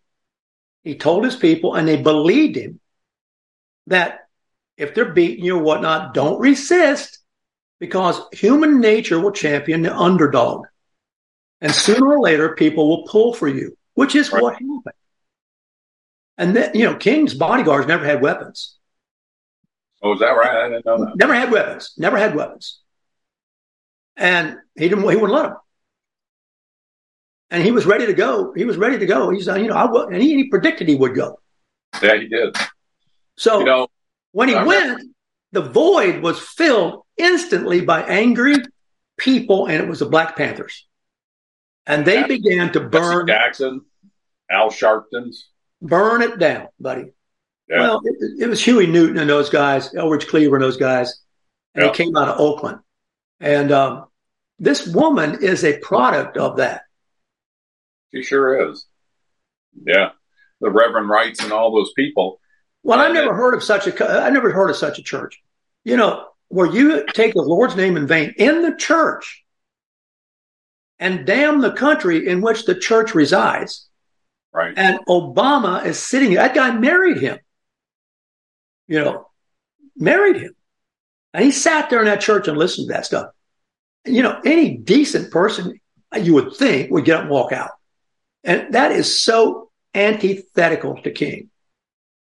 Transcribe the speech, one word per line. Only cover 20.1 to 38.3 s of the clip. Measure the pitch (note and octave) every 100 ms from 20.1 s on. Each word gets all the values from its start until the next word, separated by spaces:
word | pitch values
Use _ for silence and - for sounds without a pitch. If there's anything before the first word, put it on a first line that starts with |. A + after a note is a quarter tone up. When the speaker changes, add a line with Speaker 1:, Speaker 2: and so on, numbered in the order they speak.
Speaker 2:
is | -
that | A#2+ A#2+
right? | A#2 - B2
I |
didn't | A#2 A2+
know | - -
that. | F3+
Speaker 1:
Never | C4+
had | B3 B3
weapons. | G#3+ - - - -
Never | E3+ A#3
had | G#3 D3+
weapons. | - - - - _ _ _ _ _ _ _ _ _ _ _ _ _ -
And | F#3 F3+ D#3+ - _ -
he | E3
didn't, | G3+ G3
he | F#3+
wouldn't | G3+
let | C4+ D#4
'em. | - _ _ _ _ _ _ _ _ _ _ _ _ _ _ _ _ _ _ -
And | F3
he | F3+
was | A#3+ D#3+
ready | G#3+ A3+
to |
go. | E3+ A#3 A#3 F#3
He | - A#3
was | E3+
ready | A3+ B3
to | F#3
go. | G3+ F3+
He's, | F#3+ F3+
uh, | F#3+
you | A3+
know, | E3
I | A#3
wa-, | A#3 D4
and | F3+
he, | C#4 C#4
he | C4
predicted | G3 D#4+ D#4 E3+
he | C#3
would | C3 -
go. | - - _ _ _ _ _ -
Speaker 2:
Yeah, | G#2 G#2+
he | A#2
did. | A2+ - - - - _ _ _ _ _ -
Speaker 1:
So | A3+ G#3+
Speaker 2:
You | C3
know, | B2+ C3 _ _ _ _
Speaker 1:
when | F#3 B3+
he | A#3
Speaker 2:
I |
remember | A#3 G4 D4+ A#3+
Speaker 1:
went, | - _ _ _ _
the | F#3+
void | C#3+ G#3+ E4 F4+ G3 D3
was | E3 E3
filled | - - D#4+ A#3 E3+ - _ -
instantly | E4+ F4 - F#3 - F3+
by | E3+ D#3+
angry | - F3+ A#3+